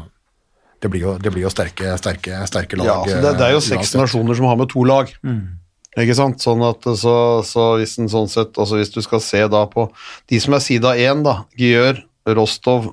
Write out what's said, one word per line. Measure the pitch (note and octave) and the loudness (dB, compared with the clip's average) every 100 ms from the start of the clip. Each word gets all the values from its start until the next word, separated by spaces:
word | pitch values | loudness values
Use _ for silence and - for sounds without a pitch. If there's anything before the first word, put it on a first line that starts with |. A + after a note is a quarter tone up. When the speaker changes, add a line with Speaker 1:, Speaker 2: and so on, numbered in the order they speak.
| D#2+ _ _ _ _ _ _ _ | -12 _ _ _ _ _ _ _
Speaker 1:
det | G#2 | -6
blir | F#2 | -2
jo, | F#2 F#2 | -2 -2
det | G2+ | -4
blir | F2+ | -2
jo | F#2 | -2
sterke, | - F2 - F#2+ F#2 | -4 -6 -6 -6 -4
sterke, | G2+ F#2+ F#2 F#2 F#2+ | -6 -6 -8 -8 -6
sterke | G2 E2+ F#2+ | -6 -4 -2
lag, | A2 | 0
Speaker 2:
Ja, | F#2 | 0
altså, | F#2+ F#2 | 0 0
det, | C#3+ B2+ | 2 2
det | A#2+ | 2
er | |
jo | D3 | 2
Speaker 1:
eh, | D3 | 0
Speaker 2:
seks | A2+ G#2 | -2 0
Speaker 1:
uansett. | C3 | 0
Speaker 2:
nasjoner | C3 A#2+ A2+ A#2+ | 0 0 0 2
som | C3 | 2
har | A#2+ | 2
med | B2+ | 0
to | C3 B2 | 2 4
lag. | C3+ C3 - C3+ | 4 0 -6 -6
Speaker 3:
Mm. | A2+ F#2 F2 - _ _ - | -6 -8 -14 -20 _ _ -2
Speaker 2:
Ikke | A#2 B2 | 2 2
sant? | C#3 B2+ | 2 0
Sånn | - A#2 A#2+ | -2 2 0
at, | A2+ B2 A2 | 0 -4 -2
så, | A#2 A#2+ A#2+ A#2 G#2 | 2 2 4 2 0
så | A#2 A2+ A2+ | 0 2 2
hvis | A2 - | -2 -4
en | A2+ | -4
sånn | A2 G#2+ | -2 -2
sett, | - A2 - | -2 -2 -2
altså | G2+ G#2+ | -2 -2
hvis | G2+ | -2
du | A#2 | -6
skal | G#2+ A2+ | -4 -4
se | - G2+ G#2+ | 0 0 2
da | G#2 G#2 | 2 0
på | - A2 - - - _ | -2 -4 -6 -20 -20 _
de | A#2 | -2
som | C3+ C#3 | 2 0
er | |
sida | C3+ A#2+ B2 A#2+ | 0 2 2 2
en, | B2+ C#3+ | 2 2
da, | D3 G#2 - - | 0 -2 -6 -2
Gyør, | B2 A#2 B2+ C3 - _ - | 2 4 4 0 -8 _ -2
Rostov, | A2 G#2+ - - B2 A2 | 0 0 -2 0 0 -2